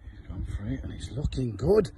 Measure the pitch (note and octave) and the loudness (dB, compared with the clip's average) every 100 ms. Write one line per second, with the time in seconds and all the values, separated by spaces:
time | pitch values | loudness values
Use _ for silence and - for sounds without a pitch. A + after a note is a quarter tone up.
0 | - - - F2+ - - G2+ C3 - G#2 | -14 -16 -10 -6 -4 -4 -2 -4 -4 -8
1 | F2+ A2 D3+ - B2+ G2+ B2+ G#3 G#3 | -8 -2 -2 0 -2 0 4 6 6